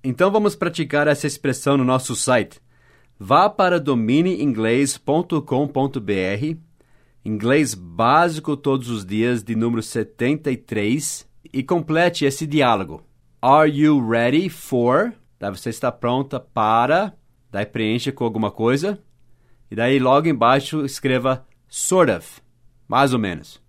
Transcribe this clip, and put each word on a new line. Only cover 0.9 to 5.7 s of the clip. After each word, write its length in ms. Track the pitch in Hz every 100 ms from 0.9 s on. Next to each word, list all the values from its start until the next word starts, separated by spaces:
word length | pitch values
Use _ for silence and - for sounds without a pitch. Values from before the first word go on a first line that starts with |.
| 147 147
essa 220 | 139 147
expressão 480 | - 139 127 143 139
no 80 |
nosso 320 | 127 131 131 117
site. 440 | - 123 - - _ _ _ _ _ _
Vá 320 | 98 143 202
para 300 | 208 185 175
domine 640 | 143 123 110 139 180 165
inglês 560 | 143 110 110 123 139 -
ponto 420 | - 151 175 160
com 280 | 156 131
ponto 320 | 143